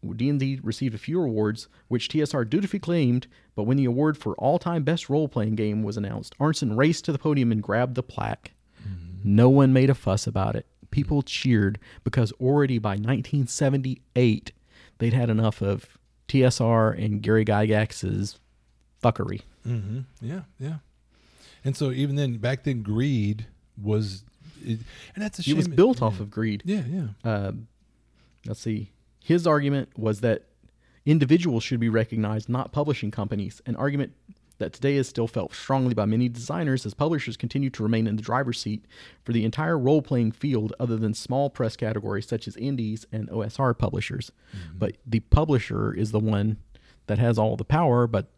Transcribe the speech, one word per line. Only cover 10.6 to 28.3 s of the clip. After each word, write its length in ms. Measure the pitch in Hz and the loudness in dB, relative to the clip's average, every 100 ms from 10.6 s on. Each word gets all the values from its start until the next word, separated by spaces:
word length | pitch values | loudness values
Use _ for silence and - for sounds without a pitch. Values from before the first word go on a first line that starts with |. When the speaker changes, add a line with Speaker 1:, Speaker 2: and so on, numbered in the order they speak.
| - _ - | -8 _ -6
Speaker 1:
People 300 | - 143 151 | -4 0 0
Speaker 2:
Mm-hmm. 40 | 135 | -2
Speaker 1:
cheered 520 | - 131 117 98 104 - - | -2 2 4 4 0 -10 -8
because 280 | - - 110 | -4 0 0
already 440 | - 127 143 139 120 | 0 2 2 2 2
by 200 | 110 101 | 0 -2
nineteen 500 | 107 139 - 147 127 | 0 -2 0 -2 -2
seventy-eight, 1040 | - 139 139 131 127 _ - 123 107 - - _ _ - _ | 0 0 0 -2 -8 _ 2 4 2 -4 -20 _ _ -20 _
they'd 140 | 117 | 0
had 180 | 120 120 | 2 2
enough 320 | 110 113 - | 2 2 0
of 340 | 98 101 - _ _ _ _ | -2 -2 -4 _ _ _ _
T 160 | 135 | 4
S 180 | 127 - | 4 4
R 300 | 117 113 110 | 2 4 4
and 320 | - 107 104 | 2 -2 -2
Gary 200 | 104 110 | 2 4
Gygax's 960 | 110 104 110 107 110 - 98 98 101 - _ _ _ _ _ _ | 4 2 4 2 0 -4 -4 -2 -4 -8 _ _ _ _ _ _
fuckery. 380 | 120 120 104 98 - _ - | -2 0 -6 -8 -12 _ -6
Speaker 2:
Mm-hmm. 340 | 120 98 117 131 _ | -6 -4 -8 -10 _
Yeah, 200 | 123 175 156 _ | -10 -10 -12 _
yeah. 160 | 135 156 _ _ _ _ _ _ - - | -10 -10 _ _ _ _ _ _ -20 -8
And 120 | 135 135 | -6 -2
so 140 | 143 | -2
even 260 | 131 143 139 | 0 -2 0
then, 220 | 139 117 | -2 -2
back 260 | 113 131 | -2 -2
then, 200 | - 127 | -2 -4
greed 640 | 104 107 135 131 101 107 110 - _ - | -2 0 2 2 0 -2 -8 -16 _ -10
was, 420 | 101 107 104 95 110 _ - - | -2 0 -2 -6 -16 _ -20 -16
it, 180 | - 110 113 - - - | -8 -6 -8 -20 -18 -10
and 80 | |
that's 160 | 208 - | -10 -6
a 100 | 175 | -2
Speaker 1:
It 60 | 302 | 0
was 100 | 180 | 0
Speaker 2:
shame. 80 | 151 | 4
Speaker 1:
built 240 | 208 254 | 4 4
Speaker 2:
Yeah. 60 | 113 | 0
Speaker 1:
off 140 | 95 | -2
of 100 | 104 | -8
greed. 320 | 107 110 104 | -4 -2 -2
Speaker 2:
Yeah, 200 | 170 208 127 | -4 -4 -4
yeah. 200 | 180 131 101 | -6 -6 -6
Speaker 1:
Uh, 300 | 113 107 98 110 113 _ _ _ _ _ _ | -4 -2 -4 -6 -12 _ _ _ _ _ _